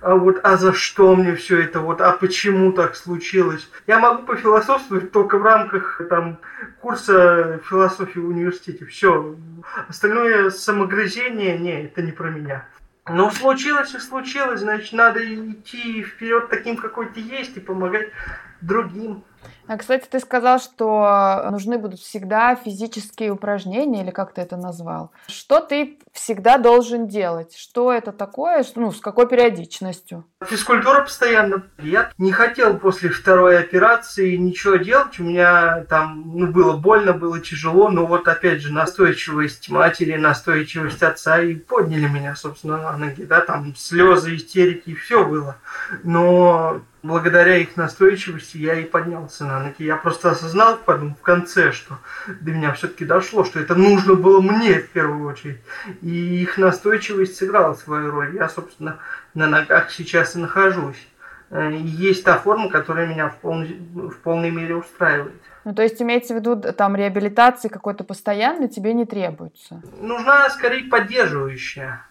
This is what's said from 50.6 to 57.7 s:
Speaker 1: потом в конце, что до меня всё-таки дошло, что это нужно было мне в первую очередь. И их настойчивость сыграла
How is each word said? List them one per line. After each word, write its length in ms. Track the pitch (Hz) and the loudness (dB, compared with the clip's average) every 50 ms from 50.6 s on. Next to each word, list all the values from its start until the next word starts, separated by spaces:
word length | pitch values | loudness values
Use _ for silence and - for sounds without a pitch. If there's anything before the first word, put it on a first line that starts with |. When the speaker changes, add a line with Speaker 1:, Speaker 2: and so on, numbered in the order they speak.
| 220 262 277 - - | 6 6 4 2 0
Speaker 1:
потом 300 | - 160 151 147 147 143 | 0 0 0 -2 -8 -10
в 60 | _ | _
конце, 500 | _ - 175 175 175 - - - - - | _ 2 2 2 0 -2 0 2 2 2
что 260 | - - - - 135 - - - - - - | 0 -4 -14 -16 -18 -18 -16 -18 -16 -16 -14
до 240 | 202 185 - 156 165 | -14 -14 -10 -8 -6
меня 220 | 160 160 151 147 131 | -4 -2 -2 -4 -4
всё-таки 320 | - - - - - 165 | -4 -8 -10 -8 -10 -4
дошло, 380 | 147 165 185 185 - 220 208 180 | 0 0 0 0 0 -2 -2 -2
что 160 | - - 160 | 0 -4 -8
это 160 | 151 - 175 | -4 0 4
нужно 380 | 180 190 202 202 190 - 196 185 | 6 6 6 6 4 6 4 4
было 280 | 180 180 190 196 190 | 6 8 8 8 8
мне 380 | 190 190 208 220 233 214 185 - | 6 4 2 2 4 2 2 2
в 100 | - - | 0 -4
первую 380 | _ 175 156 151 147 151 147 | _ -2 -2 -2 -4 -6 -8
очередь. 340 | 143 139 - - 147 135 - _ - - - - 208 185 - | -10 -10 -12 -14 -14 -14 -14 _ -18 -16 -16 -14 -16 -16 -12
И 400 | 180 170 170 170 175 175 180 180 180 | -10 -8 -6 -4 -4 -4 -2 -2 -2
их 140 | 175 - | -4 0
настойчивость 800 | 196 190 185 180 - - 208 214 214 - - 208 196 190 185 - | 2 2 2 2 2 0 0 0 0 -2 -4 -2 -2 -2 -2 -2
сыграла 360 | - 190 190 - 208 170 160 | -6 -6 0 2 2 2 2